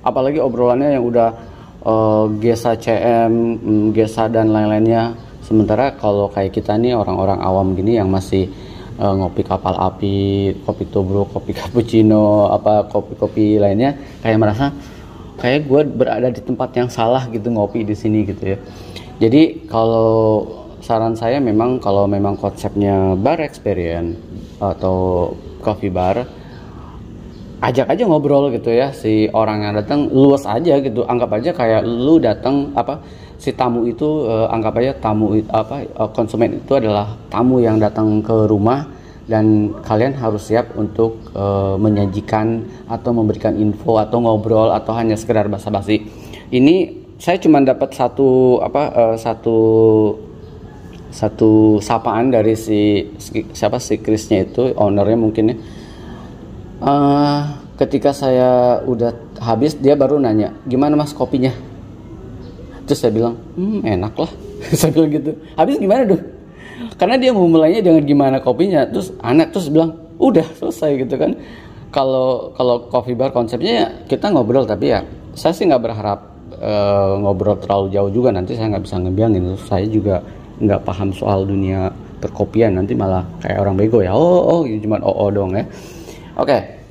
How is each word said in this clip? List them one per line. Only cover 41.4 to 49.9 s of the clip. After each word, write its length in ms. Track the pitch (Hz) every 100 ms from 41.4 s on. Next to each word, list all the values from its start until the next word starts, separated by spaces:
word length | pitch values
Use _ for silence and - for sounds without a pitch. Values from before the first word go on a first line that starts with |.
| 101 98 98 98
menyajikan 880 | 107 104 101 101 - 110 110 113 - - -
atau 240 | 117 123
memberikan 400 | 117 107 - 110
info 460 | 104 107 101 - 110
atau 240 | 107 120
ngobrol 480 | 117 110 104 110 110
atau 240 | 101 110 117
hanya 180 | 113
sekedar 320 | 107 - 107 104
basa-basi. 560 | 101 - 101 101 107 - - - - -
Ini 480 | 127 139 185 - - - -
saya 160 | - 180
cuma 240 | 160 147
dapat 320 | 131 127 139
satu, 640 | - 123 - 135 127 127 123
apa, 180 | 120 143 151
eh, 260 | - 113 113
satu, 380 | 117 110 117 113 110 110 110